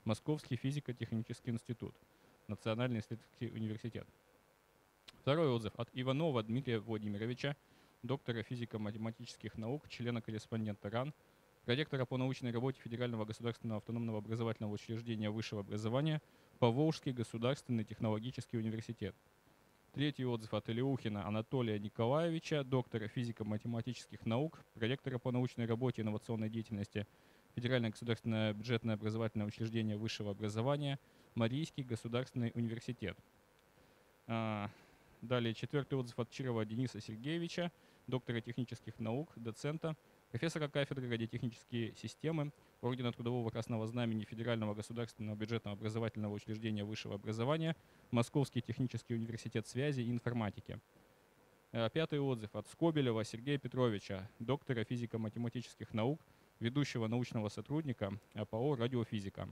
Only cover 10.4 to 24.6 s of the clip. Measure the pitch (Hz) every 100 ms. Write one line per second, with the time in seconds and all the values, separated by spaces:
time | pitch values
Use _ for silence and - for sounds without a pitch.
10.4 | - 113 107 104 104 113 139 - - -
11.4 | - - - 123 156 135 123 131 131 131
12.4 | 127 117 131 131 117 117 123 117 107 110
13.4 | 117 117 117 107 - 117 113 110 104 113
14.4 | 113 110 107 104 - 113 117 110 107 110
15.4 | 107 107 101 104 110 123 156 151 - -
16.4 | - - 120 117 160 160 - 123 113 117
17.4 | 117 139 - 117 107 - 113 107 117 131
18.4 | - 117 110 110 - 117 98 - _ _
19.4 | - - - - - - 147 139 127 117
20.4 | 110 107 - 113 135 131 113 104 98 104
21.4 | 113 135 117 107 104 - 117 147 170 165
22.4 | - 151 127 131 123 117 107 - 120 113
23.4 | 107 107 120 117 120 117 - - - 113
24.4 | 156 -